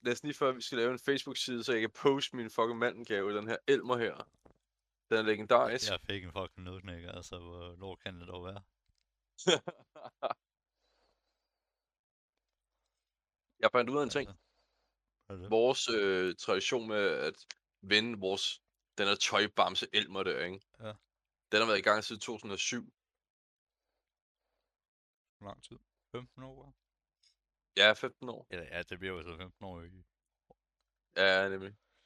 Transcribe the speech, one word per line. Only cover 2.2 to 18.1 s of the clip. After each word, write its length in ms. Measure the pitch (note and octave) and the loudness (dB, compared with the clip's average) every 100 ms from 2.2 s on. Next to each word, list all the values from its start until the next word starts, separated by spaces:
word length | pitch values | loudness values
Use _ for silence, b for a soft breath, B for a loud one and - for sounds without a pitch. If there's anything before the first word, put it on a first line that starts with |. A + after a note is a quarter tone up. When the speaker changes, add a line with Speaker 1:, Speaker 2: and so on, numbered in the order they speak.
| - C3 | 0 -6
Speaker 1:
min 140 | A2+ | -6
fucking 280 | - A2+ A#2 | 0 0 2
Mandelgave 540 | A#2+ F#2+ A#2 G#2 G2 | 0 -2 -2 -2 0
i 20 | G#2 | -2
den 120 | G#2+ | -2
her 80 | A2+ - | -2 2
Elmer 300 | C#3 G#2+ B2 | 2 2 0
her. 340 | A2 D#2 - _ - _ _ _ _ _ - | 0 -4 -12 _ -20 _ _ _ _ _ 0
Den 80 | A2 | 2
er 40 | |
legendarisk. 680 | G#2+ G#2+ G#2+ A#2+ B2 B2 G#2+ | 4 0 6 6 6 0 -2
Speaker 2:
Jeg 100 | F#2 | -4
fik 240 | - G2+ | -4 -8
en 80 | F#2 | -8
fucking 320 | G2 F2+ - | -8 -8 -10
nødknækker, 480 | F2+ F#2 F#2 E2+ F2 | -14 -12 -12 -12 -12
altså, 260 | F2+ F2 F2+ | -14 -14 -14
hvor 380 | F2 F2 F2 F2 | -14 -14 -14 -14
lort 240 | F#2+ F2+ | -14 -12
kan 200 | - F2+ | -12 -14
det 80 | F2 | -12
dog 160 | F2+ | -12
være? 180 | F2+ G2 - _ _ _ _ _ _ - | -12 -14 -18 _ _ _ _ _ _ -4
Speaker 1:
<laughs> 1000 | - D#3 - - _ - B2 - C#3 C#3 _ _ _ _ _ _ _ _ _ _ _ _ _ _ _ _ _ _ _ _ _ _ _ _ _ _ _ _ _ _ _ _ | 2 2 0 -14 _ -18 -18 -6 -6 -6 _ _ _ _ _ _ _ _ _ _ _ _ _ _ _ _ _ _ _ _ _ _ _ _ _ _ _ _ _ _ _ _
Jeg 100 | A2 | 4
fandt 180 | B2 A#2+ | 4 4
ud 80 | C#3 | 2
af 40 | |
en 80 | C3+ | 0
ting. 180 | C#3+ A2 | -2 -4
Speaker 2:
Altså, 100 | F#2+ _ _ _ _ _ _ _ _ - | -8 _ _ _ _ _ _ _ _ -16
hvad 100 | G2 | -14
er 60 | |
det? 80 | F#2+ | 0
Speaker 1:
Vores, 380 | A2+ B2 C3 - | 4 4 4 0
øh, 480 | A2+ G2 F#2+ F#2 E2 | 0 2 2 0 -2
tradition 520 | - G2 - C3 A2 | -2 0 0 -2 -2
med 160 | G#2+ G2 | 0 2
at 380 | C#2+ D2 - - - _ _ | 0 -2 -6 -12 -20 _ _
vende 360 | F#2+ G#2 A2+ | 0 2 2